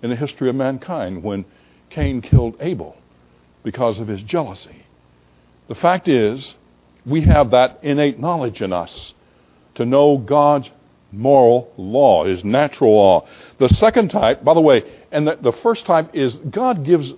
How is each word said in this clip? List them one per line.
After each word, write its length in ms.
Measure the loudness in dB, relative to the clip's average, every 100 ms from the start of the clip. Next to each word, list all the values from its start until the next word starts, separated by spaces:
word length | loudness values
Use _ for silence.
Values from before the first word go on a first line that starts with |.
in 80 | -10
the 60 | -8
history 320 | -8 -6 -4
of 60 |
mankind, 720 | -4 -4 -6 -10 -10 -8 -8
when 220 | -8 -8 -10 _ _ _ _
Cain 300 | -6 -6 -6
killed 360 | -2 0 0 -6
Abel 360 | -8 -8 -10 -20 _ _ _ _ _ _
because 360 | -14 -4 -4 -4
of 80 | -8
his 160 | -10
jealousy. 640 | -6 -6 -6 -12 -20 -20 _ _ _ _ _ _ _ _ -16
The 80 |
fact 340 | -4 -2 0 0
is, 460 | 0 0 -4 -12 -20 _ _ _ _ -6
we 160 | 0
have 280 | 2 4 4
that 300 | 2 2 -2
innate 380 | -4 0 0 -2
knowledge 400 | -6 -4 -6 -6
in 120 | -6
us 420 | -6 -6 -14 -20 _ _ _ _ _ _ -8
to 80 | 0
know 320 | 4 4 2
God's 520 | 0 2 2 0 -4 _ _ _ _
moral 640 | -6 2 6 6 4 -2 -12
law, 500 | -6 2 4 4 2
his 180 | -4
natural 500 | -2 -2 -2 0 4
law. 320 | 6 6 4 0 -14 -20 -4
The 100 | 0
second 400 | 2 2 2 0
type, 340 | 0 -2 0
by 100 | 2
the 60 | 4
way, 240 | 4 4 0 -12 _
and 160 | -4 -4
the, 100 | -2
the 120 | -4
first 340 | -2 -2 -2 0
type 240 | -2 -2
is 220 | -4 -4 -4
God 480 | -10 -6 -4 -4
gives 260 | 0 -2 -2